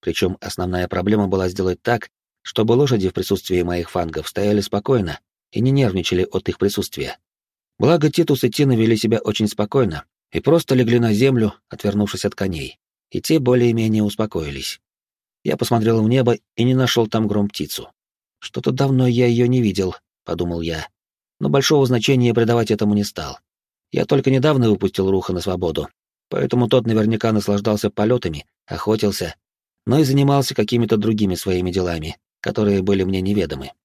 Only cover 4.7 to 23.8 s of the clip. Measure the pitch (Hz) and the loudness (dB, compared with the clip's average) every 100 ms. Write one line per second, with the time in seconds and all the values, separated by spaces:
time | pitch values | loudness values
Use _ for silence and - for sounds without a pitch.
4.7 | 101 104 127 90 73 _ _ _ - 123 | -4 0 0 0 -8 _ _ _ -2 2
5.7 | 139 123 92 85 90 92 95 - - 98 | 2 2 0 -2 -2 -2 -4 -6 -2 -2
6.7 | 101 - - 65 - _ _ _ _ _ | -2 -6 -8 -10 -10 _ _ _ _ _
7.7 | _ 131 170 151 156 160 139 123 - 139 | _ 2 4 2 0 0 0 0 2 2
8.7 | 117 113 110 110 113 - 104 107 - 104 | 4 2 2 2 0 -2 -2 -2 -2 -2
9.7 | 139 110 76 - _ _ - - 165 - | 0 0 -2 -12 _ _ -4 2 2 2
10.7 | 131 117 120 117 104 131 127 110 - _ | 0 4 2 2 4 4 4 0 -2 _
11.7 | - 104 101 104 - 101 - 95 82 67 | -6 -2 0 -2 -2 -6 -4 -4 -4 -8
12.7 | - _ _ _ - - 160 127 123 120 | -14 _ _ _ -8 0 0 4 4 4
13.7 | 113 110 110 104 - 107 87 76 69 65 | 2 0 2 0 -2 -4 -4 -6 -8 -10
14.7 | - _ _ _ _ _ _ - - 123 | -12 _ _ _ _ _ _ -6 -4 0
15.7 | 117 110 113 110 131 120 113 _ - 120 | 0 2 2 2 2 2 -2 _ -2 0
16.7 | 131 127 - 113 110 107 104 101 - 73 | 2 0 0 0 -2 -2 0 -2 -4 -10
17.7 | - - _ _ _ _ _ - 127 135 | -10 -14 _ _ _ _ _ -12 -4 -4
18.7 | 131 139 131 127 120 123 120 123 127 110 | 0 2 2 2 4 2 4 2 2 0
19.7 | 95 92 - _ _ - 85 87 85 82 | 0 -4 -4 _ _ -8 -4 -4 -4 -4
20.7 | 80 - _ _ _ _ _ - 139 135 | -6 -10 _ _ _ _ _ 0 0 2
21.7 | 151 131 123 110 135 120 113 113 120 110 | 2 4 2 2 2 4 2 2 2 0
22.7 | 107 104 104 104 - 73 65 _ _ _ | 0 2 0 -2 -6 -12 -12 _ _ _
23.7 | _ | _